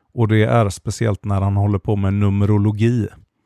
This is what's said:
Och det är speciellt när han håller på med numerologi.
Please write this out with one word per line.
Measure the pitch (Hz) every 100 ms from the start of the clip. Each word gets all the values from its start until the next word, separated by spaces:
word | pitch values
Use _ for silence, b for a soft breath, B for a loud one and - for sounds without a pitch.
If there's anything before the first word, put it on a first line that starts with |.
| _
Och | - 110
det | 110
är | 110 120 101
speciellt | - - - 113 98
när | 104 98
han | 98 98
håller | 104 101
på | - 104
med | 98
numerologi. | 101 101 98 101 104 104 104 113 123 101 - _ _